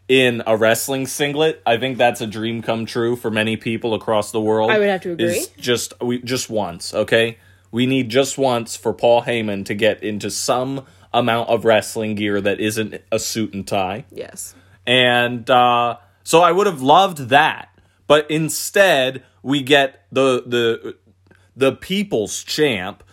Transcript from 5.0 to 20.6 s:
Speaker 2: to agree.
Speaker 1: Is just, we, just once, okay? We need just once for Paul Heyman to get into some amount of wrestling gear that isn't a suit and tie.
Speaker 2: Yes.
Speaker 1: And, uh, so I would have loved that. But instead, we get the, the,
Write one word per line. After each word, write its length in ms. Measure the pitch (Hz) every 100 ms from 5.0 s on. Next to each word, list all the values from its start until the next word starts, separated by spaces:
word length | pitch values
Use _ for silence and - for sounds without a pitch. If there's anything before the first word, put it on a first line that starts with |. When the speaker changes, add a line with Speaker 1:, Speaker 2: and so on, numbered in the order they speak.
Speaker 2:
to 100 | 185
agree. 140 | 170 113
Speaker 1:
Is 200 | - 359 -
just, 360 | 123 117 - -
we, 180 | 123 123
just 300 | 120 123 -
once, 420 | 107 90 85 -
okay? 460 | 107 107 113 113 113 _ _ _
We 160 | 113 127
need 220 | 135 113
just 280 | 127 135 -
once 400 | 135 120 113 -
for 160 | 117
Paul 300 | - 120 117
Heyman 420 | 127 117 107 98 95
to 80 |
get 280 | 104 110 98
into 260 | 107 104 104
some 580 | - - 123 131 135 - _ _
amount 360 | 120 120 117 110
of 140 | 113
wrestling 520 | 113 107 - 117 107 104
gear 240 | 104 101
that 180 | 101 92
isn't 420 | 107 110 107 - _
a 80 | 110
suit 340 | - 117 107
and 100 | 98
tie. 420 | 92 101 92 104 -
Speaker 2:
Yes. 460 | 85 - - - - _ _
Speaker 1:
And, 640 | 123 127 123 120 120 123 120
uh, 500 | 127 123 120 120 113 _ _
so 160 | - 165
I 100 | 175
would 160 | 175 202
have 160 | 147
loved 460 | 131 165 196 151 120
that. 400 | 143 151 - - _ _ _ -
But 200 | 151 151
instead, 920 | 156 156 - - 202 190 143 127 131 - _
we 180 | 127 139
get 420 | 127 143 135 - _
the, 320 | 127 135 127
the, 520 | 123 120